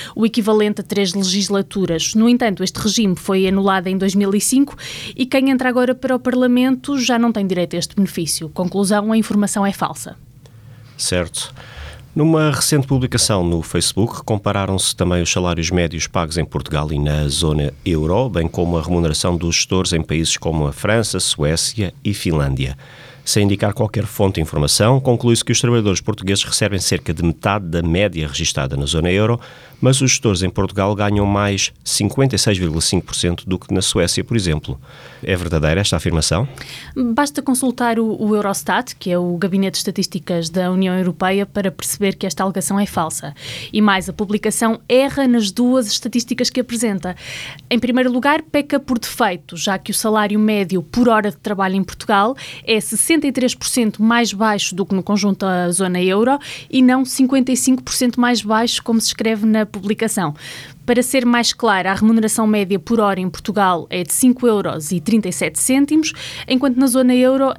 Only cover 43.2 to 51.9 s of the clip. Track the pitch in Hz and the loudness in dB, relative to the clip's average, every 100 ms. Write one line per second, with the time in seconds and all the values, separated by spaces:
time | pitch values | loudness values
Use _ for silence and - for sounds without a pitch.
43.2 | 143 - - - - 214 214 190 180 160 | -10 -12 -14 -14 -6 2 2 2 -2 -6
44.2 | 202 208 220 - 226 226 - 247 269 277 | -2 -2 -2 0 0 0 2 2 4 2
45.2 | 262 240 202 185 247 262 208 - - 240 | 2 2 2 0 2 2 0 -2 -2 -2
46.2 | - 247 240 254 - 233 226 196 180 175 | -2 -2 -2 -2 -4 -2 -2 -2 -6 -10
47.2 | - - - - - 240 240 254 254 247 | -12 -14 -14 -12 -2 0 2 2 2 2
48.2 | 277 311 311 294 285 285 285 240 - - | 2 0 0 -2 0 -2 -2 -4 -4 -2
49.2 | 220 180 - 170 202 190 - - 220 214 | -2 -2 -10 -8 -4 -4 -4 -4 0 2
50.2 | 208 214 214 208 185 185 - 233 247 220 | 2 2 2 2 0 -2 -2 2 4 4
51.2 | 208 - 214 196 190 190 185 | 2 -4 -6 -2 0 0 -2